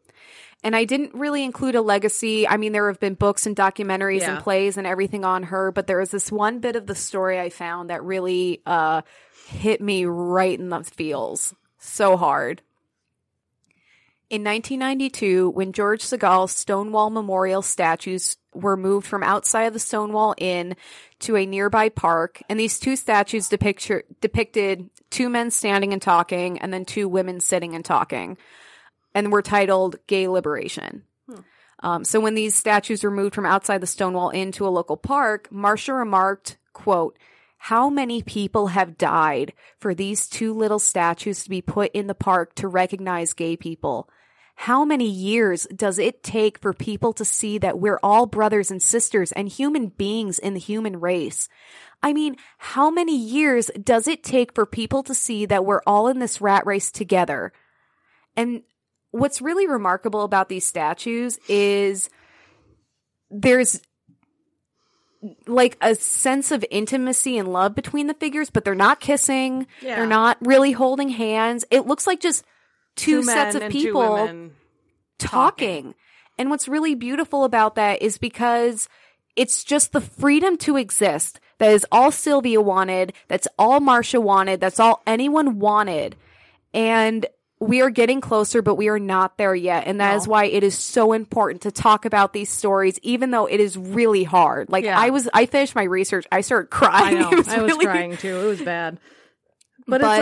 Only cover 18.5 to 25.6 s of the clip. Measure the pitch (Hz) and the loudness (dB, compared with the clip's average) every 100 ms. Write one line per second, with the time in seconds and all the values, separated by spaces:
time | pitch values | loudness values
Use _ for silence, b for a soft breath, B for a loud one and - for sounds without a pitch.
18.5 | - 196 190 190 202 196 202 180 202 - | -6 -2 0 0 0 -2 -2 0 0 0
19.5 | 226 226 220 - 214 208 214 220 - 180 | 0 0 -2 -6 -4 -4 0 0 0 -2
20.5 | 175 175 180 B B B B - 214 190 | -4 -6 -10 B B B B -2 0 0
21.5 | 196 202 220 220 220 175 165 165 - - | -2 0 2 2 0 0 0 -2 -8 -6
22.5 | 220 220 - - 262 - 214 202 226 196 | -2 -2 -2 -4 -4 2 2 2 -2 -2
23.5 | - 202 196 - 202 - - 220 233 226 | -2 -2 -2 -4 -6 -6 -6 -4 -2 -2
24.5 | 220 196 185 180 _ _ - 247 240 233 | -2 -2 -4 -8 _ _ -4 0 0 -2
25.5 | - | -2